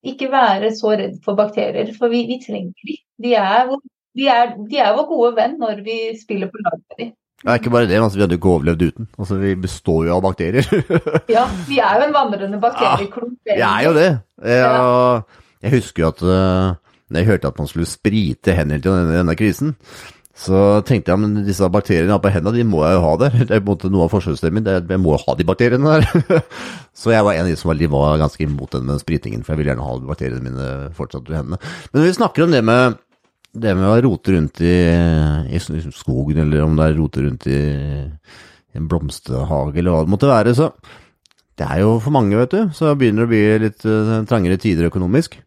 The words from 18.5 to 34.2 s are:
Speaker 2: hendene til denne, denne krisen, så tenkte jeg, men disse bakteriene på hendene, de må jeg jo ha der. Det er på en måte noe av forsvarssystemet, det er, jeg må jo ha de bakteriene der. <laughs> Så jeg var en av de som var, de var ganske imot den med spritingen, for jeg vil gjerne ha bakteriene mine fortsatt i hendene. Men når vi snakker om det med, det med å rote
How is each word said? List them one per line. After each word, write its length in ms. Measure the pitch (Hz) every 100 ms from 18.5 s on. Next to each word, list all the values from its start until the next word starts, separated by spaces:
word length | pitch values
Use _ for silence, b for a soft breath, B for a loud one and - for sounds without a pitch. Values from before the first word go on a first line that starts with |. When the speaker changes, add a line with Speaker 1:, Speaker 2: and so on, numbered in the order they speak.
| 87
Speaker 2:
hendene 260 | 73 73
til 100 | 92
denne, 240 | 95 85 82
denne 160 | 87 82
krisen, 380 | 107 87 147 - B B B B B
så 480 | - - 95 101 104
tenkte 300 | 104 120 -
jeg, 60 | 92
men 240 | 104 104 101
disse 220 | 92 95
bakteriene 480 | 98 - 87 87 101
på 120 | 101
hendene, 240 | 95 90 120
de 80 | 117
må 140 | 85
jeg 140 | 78 92
jo 60 | 82
ha 60 | 82
der. 160 | 135 117
Det 140 | 120 110
er 60 |
på 80 | 101
en 20 |
måte 200 | 92 95
noe 140 | 95 82
av 40 |
forsvarssystemet, 540 | 101 90 69 82 101 107
det 80 |
er, 80 | 92 85
jeg 100 | 92
må 140 | 87
jo 80 | 73
ha 120 | - 65
de 80 | 85
bakteriene 460 | 92 120 127 147 156
der. 400 | - 175 - 170 -
<laughs> 440 | - - - - -
Så 160 | 113
jeg 120 | 113
var 140 | 104 82
en 80 | 90
av 20 |
de 80 | 78
som 140 | 85
var, 80 | 76
de 80 | 80
var 300 | 71 73 76
ganske 240 | 76 -
imot 280 | 76 71 - 67
den 100 | 64
med 100 | 71
spritingen, 440 | - 80 55 55
for 100 | -
jeg 80 | 78
vil 80 | 71
gjerne 140 | 60 67
ha 100 | 62 64
bakteriene 340 | 78 65 62
mine 240 | 64 64 65 67 69 82
fortsatt 340 | 67 71 62
i 60 | 80
hendene. 220 | 65 82 B 170 B
Men 100 | 135
når 60 | 170
vi 80 | 180
snakker 240 | 226 - 170
om 60 |
det 100 | 143
med, 360 | 110 123 127 107 _ _ _ _ _ 110
det 160 | 113 92
med 80 | 95
å 80 | 113
rote 300 | 123 87